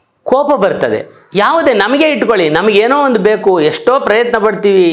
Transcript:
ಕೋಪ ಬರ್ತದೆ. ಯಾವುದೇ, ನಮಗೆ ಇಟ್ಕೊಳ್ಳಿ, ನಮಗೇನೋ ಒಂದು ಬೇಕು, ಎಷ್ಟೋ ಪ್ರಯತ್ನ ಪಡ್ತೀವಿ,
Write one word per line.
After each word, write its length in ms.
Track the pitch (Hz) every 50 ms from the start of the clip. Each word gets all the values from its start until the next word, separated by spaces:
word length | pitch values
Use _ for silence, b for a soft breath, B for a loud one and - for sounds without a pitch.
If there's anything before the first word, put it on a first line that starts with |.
| B B _ _ -
ಕೋಪ 360 | - 254 269 294 285 294 233
ಬರ್ತದೆ. 720 | 190 185 151 - 139 120 107 110 - - - - _ _ -
ಯಾವುದೇ, 380 | 185 202 247 302 330 320 285
ನಮಗೆ 360 | 240 202 196 214 262 285 320 311
ಇಟ್ಕೊಳ್ಳಿ, 400 | 294 220 - 208 233 190 170 151
ನಮಗೇನೋ 560 | 151 165 190 220 208 196 220 240 277 294 285
ಒಂದು 160 | 269 247 214
ಬೇಕು, 400 | 185 208 220 208 208 202 185 175
ಎಷ್ಟೋ 400 | 151 151 151 - - 240 247 269
ಪ್ರಯತ್ನ 380 | - - 208 226 240 240 233 220
ಪಡ್ತೀವಿ, 500 | 202 220 202 175 185 202 196 190 180 170